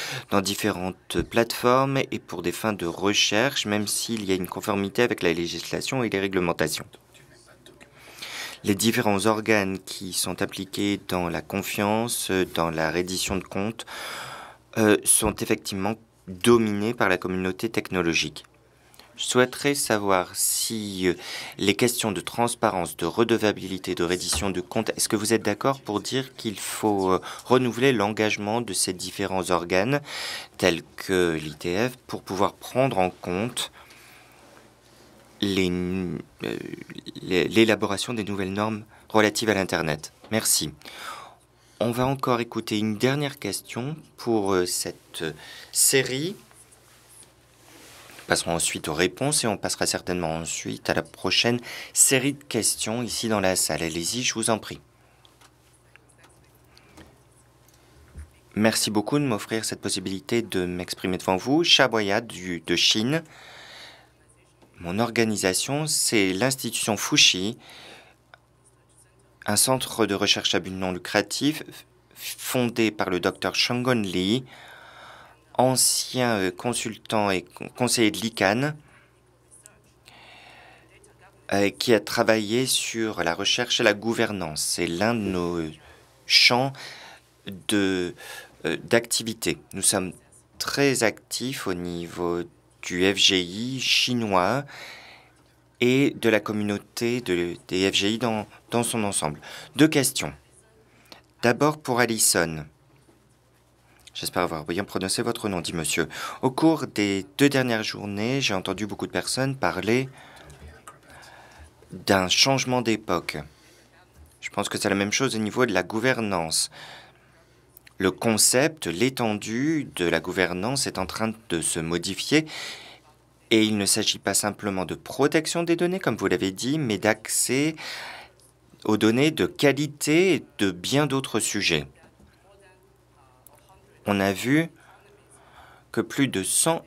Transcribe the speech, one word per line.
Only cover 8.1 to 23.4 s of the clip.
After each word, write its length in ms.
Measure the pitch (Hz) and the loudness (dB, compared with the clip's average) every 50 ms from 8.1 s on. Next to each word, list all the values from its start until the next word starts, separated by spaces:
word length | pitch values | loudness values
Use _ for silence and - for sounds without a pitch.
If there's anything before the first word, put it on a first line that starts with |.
| - - - - - - - - - - - | -18 -16 -14 -12 -10 -10 -10 -12 -12 -4 0
Les 120 | 104 101 | 0 2
différents 520 | 95 104 117 113 123 113 107 101 98 92 110 | 2 2 2 2 2 2 2 2 4 4 2
organes 500 | 110 107 107 107 110 104 98 95 95 90 | 2 2 2 2 4 4 2 0 -2 -6
qui 320 | - - - - 101 92 | -8 -10 -12 -10 -10 -8
sont 300 | 87 - - 92 87 - | -6 -4 -4 -4 -4 -4
impliqués 580 | 101 - - - 95 - - 101 101 101 101 92 - - | -4 -4 -4 -6 -10 -8 -4 -2 0 0 0 -2 -2 -4
dans 220 | 92 90 87 85 | -2 -2 0 -2
la 140 | 82 82 78 | -2 -4 -6
confiance, 880 | - - 101 95 - - - 101 104 107 110 117 120 117 - - - | -4 -4 -4 -4 -4 -2 0 2 2 2 2 0 -2 -4 -4 -2 0
euh, 140 | 95 92 92 90 - | 2 2 2 0 0
dans 160 | 85 82 82 | 0 0 0
la 180 | 80 78 80 80 | 0 0 0 0
reddition 480 | 78 87 90 90 95 90 - - 101 92 | 0 0 -2 -2 -2 -4 -4 -2 -4 -4
de 60 | - | -4
comptes, 420 | - - 98 98 110 113 - - - - - - - - - - - - - - - - - _ _ - 113 | -6 -6 -6 -6 -6 -6 -8 -12 -14 -14 -12 -12 -12 -12 -12 -12 -14 -14 -16 -16 -18 -20 -20 _ _ 0 4
euh, 200 | 110 107 104 - - | 6 6 6 6 6
sont 300 | - - - 110 107 98 | 4 2 2 2 0 0
effectivement 600 | - 113 - 110 107 - - 101 98 95 104 113 107 - _ _ _ _ 92 | -2 -2 -2 -2 -2 -2 -4 -6 -4 -2 -2 -4 -6 -10 _ _ _ _ -16
dominés 640 | 92 90 - 117 120 117 110 107 104 101 104 113 120 | -14 0 4 6 6 6 6 2 0 0 -2 -2 0
par 160 | - 113 98 | 0 2 2
la 80 | 92 90 | 2 2
communauté 520 | - 92 92 92 92 92 92 - - 110 | 0 -2 -4 -2 -2 -2 -2 -2 -4 -4
technologique. 720 | - 107 - - 95 90 85 82 80 - 78 73 - - - _ _ _ _ _ _ _ _ _ - - - - - - | -2 -4 -4 -2 0 0 2 2 2 0 -2 -4 -6 -12 -18 _ _ _ _ _ _ _ _ _ -20 -20 -20 -20 -12 -8
Je 60 | - | -6
souhaiterais 500 | - - 123 127 127 - - - 143 143 | 0 4 4 4 4 2 -2 -2 0 0
savoir 600 | 143 - - 113 104 101 98 95 92 90 - - | 0 0 2 0 2 4 4 4 2 2 0 -2
si, 720 | - - - - - - - 113 110 104 101 98 92 92 90 | -2 -2 0 0 -2 -2 -4 -4 -6 -6 -6 -4 0 2 2
euh, 80 | 82 - - - - - - - - - | 2 0 -4 -10 -12 -10 -12 -12 -8 0
les 180 | 98 98 98 | 2 2 4
questions 360 | - 127 120 - - - 110 | 4 2 2 2 0 -2 -2
de 100 | 92 87 | -2 -2
transparence, 760 | - - - - 117 120 117 - - 107 95 92 87 82 - | -4 -6 -2 0 0 0 0 0 0 0 2 0 -2 -4 -4
de 120 | - 85 85 | -4 -4 -2
redevabilité, 880 | - 113 117 110 117 104 | 2 2 2 4 2 2